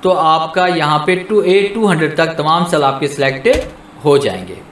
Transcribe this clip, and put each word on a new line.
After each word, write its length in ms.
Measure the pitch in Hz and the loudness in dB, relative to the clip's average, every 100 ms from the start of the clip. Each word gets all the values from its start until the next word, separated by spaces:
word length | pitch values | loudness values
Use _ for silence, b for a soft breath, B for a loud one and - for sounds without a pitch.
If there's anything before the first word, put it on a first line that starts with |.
तो 60 | 185 | 2
आपका 560 | 180 160 160 160 185 180 | 2 2 2 0 0 0
यहाँ 300 | 175 147 151 151 | 0 0 0 0
पे 80 | 185 | -2
टू, 260 | 185 214 | 0 0
ए 200 | 185 190 202 208 | 2 2 2 0
टू 100 | 214 | 0
हंड्रेड 300 | 165 156 135 | 2 0 0
तक 180 | 160 160 | -2 0
तमाम 280 | 151 165 175 | 0 0 2
cell 180 | 170 | 0
आपके 240 | 139 135 143 | 0 0 -4
सिलेक्ट 400 | 143 135 131 220 277 - - - - 147 | -2 -2 0 0 0 -2 -14 -20 -6 2
हो 120 | 143 | 2
जाएंगे। 400 | 139 92 90 90 - | 2 -6 -12 -16 -18